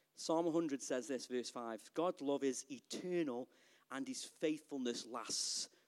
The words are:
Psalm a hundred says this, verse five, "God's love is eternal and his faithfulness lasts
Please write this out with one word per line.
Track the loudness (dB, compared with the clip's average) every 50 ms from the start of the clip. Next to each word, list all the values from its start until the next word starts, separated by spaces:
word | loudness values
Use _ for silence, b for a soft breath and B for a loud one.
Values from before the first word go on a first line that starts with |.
| b b b
Psalm | -6 0 2 2 4 4 4
a |
hundred | 4 4 4 2 0 -2
says | -2 -2 -2 -2 0 0
this, | -2 -4 -2
verse | -2 -2 -2 -2 -2
five, | -4 -6 -6 -4 -6 -6 -8 -6 -2
"God's | 0 2 2 2 0
love | 2 2 2 4 4
is | 2 2 0 -2 -8
eternal | -10 -10 -8 -8 -6 -6 -2 0 2 2 2 2 0 -2 -4 -8 b b b b b b b b
and | -6 -4 -4 -4
his | -4 -6 -8
faithfulness | -10 -4 0 2 2 2 0 -4 -6 -2 0 2 2 0 0 -2 -4
lasts | -4 -4 -2 0 0 2 2 2 0 0 -2 -4 b b b